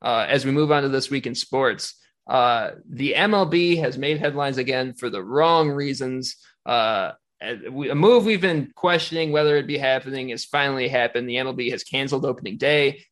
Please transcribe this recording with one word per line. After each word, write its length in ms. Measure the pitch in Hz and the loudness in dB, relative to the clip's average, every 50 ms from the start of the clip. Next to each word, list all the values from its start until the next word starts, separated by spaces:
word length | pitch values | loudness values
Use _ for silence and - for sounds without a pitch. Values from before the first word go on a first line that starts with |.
| - | -4
uh, 240 | 120 120 113 107 78 | -2 0 0 0 2
as 160 | 123 139 123 | 2 0 2
we 80 | 135 135 | 2 2
move 180 | 143 156 147 | 2 4 4
on 120 | 151 147 139 | 4 2 2
to 80 | 139 | 2
this 200 | 135 135 127 - | 0 -2 -2 -2
week 160 | 143 139 117 | -4 -4 -4
in 80 | 123 117 | -4 -6
sports, 600 | - - - - 131 135 123 107 - - - - _ _ _ _ _ _ | -6 -6 -4 0 2 2 2 0 0 -6 -12 -12 _ _ _ _ _ _
uh, 460 | - - 131 123 123 120 117 107 - - - - - | -2 2 2 4 4 2 2 -2 -4 -8 -12 -16 -14
the 280 | 143 120 135 143 107 | -8 -4 -2 -2 0
M 160 | 131 180 202 214 | 2 2 2 4
L 140 | 202 190 | 2 2
B 300 | 160 156 175 175 175 170 | 2 2 2 4 4 2
has 200 | 165 156 127 131 | 2 0 -2 -2
made 220 | 127 139 143 156 147 | -2 -2 -2 -2 0
headlines 400 | 151 147 143 143 143 139 135 127 | 0 -2 -2 0 -2 -2 -2 -2
again 340 | 127 123 131 127 127 131 120 | -2 -2 -2 -2 -2 -4 -6
for 160 | - - 120 | -8 -8 -6
the 140 | 104 101 92 | -6 -6 -6
wrong 480 | 98 123 143 156 165 170 165 156 151 | -2 2 2 4 4 6 4 4 2
reasons. 680 | 143 143 143 143 139 123 131 131 131 131 127 127 - _ _ _ _ _ - | 0 -2 -4 -4 -4 -4 -6 -6 -6 -6 -8 -10 -12 _ _ _ _ _ -6
Uh, 460 | - 120 120 110 110 110 101 95 87 - _ _ _ _ - | -2 0 2 2 2 0 0 -2 -4 -6 _ _ _ _ -16
a, 300 | - 110 120 104 - 101 | -12 -12 -12 -10 -12 -12
we, 200 | 131 135 147 120 | -10 -8 -6 -4
a 40 | 135 | 0
move 300 | 143 165 208 247 240 202 | 4 6 6 6 6 6
we've 160 | 214 220 190 | 4 0 0
been 320 | 170 190 170 156 147 - - | 0 0 0 0 -4 -6 -6
questioning 560 | - - 180 175 165 156 - 165 165 160 156 | -2 0 2 2 2 0 -2 -4 -4 -2 0
whether 240 | 147 151 151 151 147 | 2 2 2 4 2
it'd 100 | 147 139 | 2 0
be 120 | - 147 135 | -2 -4 -2
happening 520 | 139 131 131 131 123 131 135 135 131 131 | 0 0 0 0 -2 -6 -8 -8 -8 -8
has 140 | 117 113 - | -8 -10 -8
finally 440 | - - 147 143 139 139 131 127 120 | -4 -2 0 0 0 0 -2 -2 0
happened. 400 | 131 123 123 120 - 123 120 123 | 0 0 0 0 0 -4 -4 -4
The 100 | 120 123 | -4 -4
M 80 | 131 | -4
L 60 | 131 127 | -4 -4
B 180 | 127 123 117 | -4 -4 -4
has 140 | 113 98 - | -4 -6 -8
canceled 400 | - - 135 135 135 143 135 135 | -6 -4 -4 -2 -2 -2 -2 -2
opening 340 | 139 127 - - 104 98 110 | -2 -4 -4 -6 -12 -8 -2
day, 460 | 131 139 151 147 143 139 139 139 - _ | 0 2 2 4 2 2 0 -2 -14 _